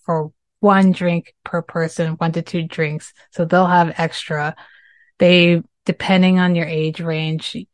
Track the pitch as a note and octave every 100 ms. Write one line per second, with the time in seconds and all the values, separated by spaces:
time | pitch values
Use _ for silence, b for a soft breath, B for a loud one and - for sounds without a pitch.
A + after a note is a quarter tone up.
0 | - E3 D#3 - _ _ G#3 G3 F#3+ F3+
1 | F3 E3+ - _ - F3 E3 F3 D#3+ -
2 | E3 D#3+ E3 E3 E3 F3+ D#3+ - D#3 D3+
3 | - _ b - E3 F3+ F3+ F3+ E3+ -
4 | E3 - - D#3 D3 - b b b b
5 | b - F3+ F3+ F3 E3+ - _ - F3
6 | - F#3+ F#3 F#3 F3+ F3 E3 D#3+ D#3 D#3+
7 | E3 D#3 D#3+ D#3+ - - F3+